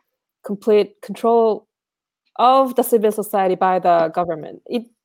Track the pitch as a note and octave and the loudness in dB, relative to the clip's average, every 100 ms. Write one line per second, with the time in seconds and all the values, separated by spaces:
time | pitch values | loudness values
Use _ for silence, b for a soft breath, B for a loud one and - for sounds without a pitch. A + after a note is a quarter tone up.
0 | _ _ _ _ - G3+ A#3 G#3+ G3+ _ | _ _ _ _ -12 -6 0 0 0 _
1 | - G3 A#3 A#3 A3+ G#3+ - _ _ _ | -16 -6 0 2 2 -2 -8 _ _ _
2 | _ _ _ - A#3+ C4+ C4+ - B3 A#3+ | _ _ _ 0 2 4 2 -2 0 2
3 | G#3+ G#3+ G3+ G#3 F#3+ F3+ F#3+ F#3 F3+ E3+ | 0 -2 -4 -2 0 0 0 0 2 2
4 | E3 D#3+ F3 D#3+ D3+ - - A#3+ A#3 _ | 2 -2 -4 -6 -12 -16 -10 -8 -8 _